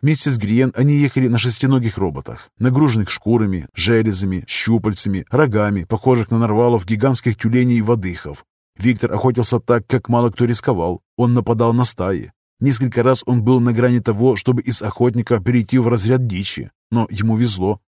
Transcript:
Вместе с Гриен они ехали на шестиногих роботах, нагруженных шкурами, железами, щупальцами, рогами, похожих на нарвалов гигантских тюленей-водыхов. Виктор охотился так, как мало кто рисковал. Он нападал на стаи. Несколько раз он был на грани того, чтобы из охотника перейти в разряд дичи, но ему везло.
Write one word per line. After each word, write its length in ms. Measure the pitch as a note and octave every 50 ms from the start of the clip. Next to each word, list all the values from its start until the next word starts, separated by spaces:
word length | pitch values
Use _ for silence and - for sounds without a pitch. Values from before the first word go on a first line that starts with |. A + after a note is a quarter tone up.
Вместе 300 | - C#3+ D#3 C#3 - D3+
с 80 | C3+ A#2
Гриен 340 | G#2 G2 A2 A#2+ C3 C3 -
они 200 | - B2+ C#3+ D3
ехали 320 | C#3+ C#3+ C3+ - C3+ C3 B2
на 100 | A#2 A#2+
шестиногих 640 | G#2 B2 A#2+ - - C3 C3+ C3 A#2+ A2+ - -
роботах, 500 | G2 F2+ D2+ C2+ - - A1+ - - _ _ _
нагруженных 540 | G#2+ B2+ B2+ C3+ D#3 D3 A#2 A2 G2+ -
шкурами, 560 | - - _ G2+ A#2 A#2+ A2 G2+ F#2+ F2+ C#2+ - _
железами, 680 | - F2+ G2 A#2 A2+ A2 A2 G2+ F#2 G2 G2 F#2 F#2 - -
щупальцами, 760 | - - - - A2+ A#2 F2 G#2+ G2+ - - G#2 G2 F#2+ - _
рогами, 540 | - B2+ D#3 C#3+ G#2 G#2+ G#2 G#2 G2+ G2 E2+
похожих 480 | - - G#2 - C3 B2+ A#2+ A2 -
на 80 | A#2 A2+
нарвалов 480 | A#2 A2+ G#2 G#2+ A#2+ A#2+ A#2+ A2+ F2 F2
гигантских 500 | A2+ G#2 G#2+ C#3 C3 A#2+ - B2 A2 -
тюленей-водыхов. 1040 | - A2+ A2+ B2 B2 B2 A#2+ A#2 G#2+ G#2+ A#2+ A2+ F#2 F#2 F2 E2+ - D2+ C#2+ - - _ _ _ _ _ _ _
Виктор 340 | F#2+ A#2+ B2 G#2+ - A#2 -
охотился 460 | A2+ - B2+ A#2+ A#2+ A#2 - - A#2
так, 260 | - - B2+ A#2 G#2+
как 240 | _ - B2 - -
мало 220 | A#2+ A#2+ A#2+ A#2+
кто 140 | - - B2
рисковал. 580 | A#2 A#2+ A2+ - - B2 F2+ E2 E2+ F2+ F2+ _ _ _ -
Он 180 | B2 A#2+ A#2+
нападал 380 | B2 G#2 - A#2 G#2+ A#2+ A2+ A#2
на 100 | A#2+ B2+
стаи. 480 | - - - F#2 F#2 G2 D#2+ A1+ - _ _ _ _ _ _
Несколько 440 | A#2+ C3+ C3+ - C3 B2+ G#2+ B2 A#2
раз 180 | B2+ C3 B2 - -
он 160 | B2+ A#2+ G#2+
был 160 | A2+ C3 B2+
на 140 | A#2+ B2 A#2+
грани 260 | A2 B2 B2+ B2 A#2+
того, 360 | A2 - A2 G2+ A#2 C3 B2
чтобы 280 | G2+ - - B2+ A#2 -
из 180 | - A#2 -
охотника 580 | - G#2 - - A#2+ B2 A2 A#2+ A2 - A#2+ A2+
перейти 380 | F#2 G2+ B2 B2 A2 - - C3
в 100 | A#2+ A#2
разряд 380 | A#2+ A#2 F#2 A2 B2+ C3 B2+
дичи, 460 | A#2 G2 F2+ G2+ - - - - - _ _ _ _
но 180 | - A#2 A2+ -
ему 260 | - G2 G#2 A2+ A2 A2
везло. 420 | A#2+ A#2+ G2+ F#2 F2+ G2 G#2+ G#2 _ _